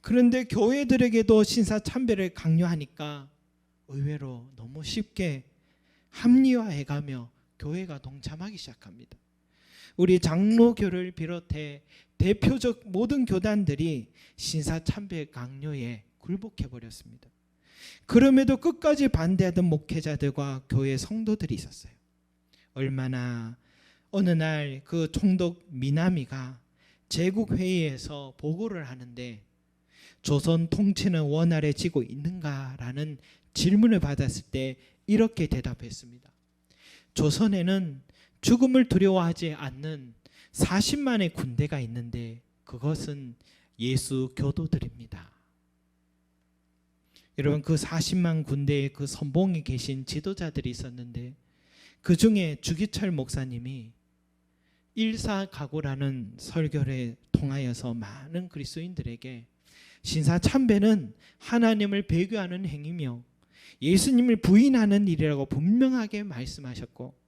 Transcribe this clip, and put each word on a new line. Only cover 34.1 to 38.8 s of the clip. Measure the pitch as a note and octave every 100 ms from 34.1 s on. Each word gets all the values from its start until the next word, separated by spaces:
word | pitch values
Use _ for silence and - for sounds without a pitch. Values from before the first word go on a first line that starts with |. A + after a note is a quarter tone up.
| C#3+ C3+ - -
때 | C3+ C3 C3 _ _ -
이렇게 | G#3+ A3+ A3+ D#3+
대답했습니다. | - B2+ - A#2+ - A#2+ B2 _ _ _ _ _ _ - - _
"조선에는 | - D3+ C#3+ A3 G3 F3 G3 F3 C3+ _ _ _ _
죽음을 | - A#3+ C4 B3+